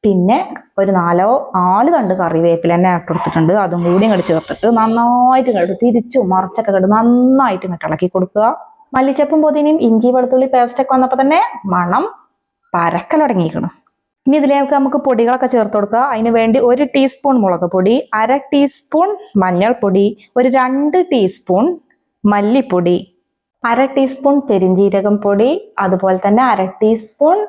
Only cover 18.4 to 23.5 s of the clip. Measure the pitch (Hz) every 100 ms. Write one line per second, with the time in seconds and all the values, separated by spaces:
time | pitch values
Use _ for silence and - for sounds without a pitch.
18.4 | - 285 277 - _ 302 381 392 - 202
19.4 | 185 180 208 254 202 190 202 220 _ 247
20.4 | 247 262 254 269 294 370 359 254 185 -
21.4 | - 185 294 339 _ _ _ _ 208 202
22.4 | 208 262 269 180 175 175 - _ _ _
23.4 | _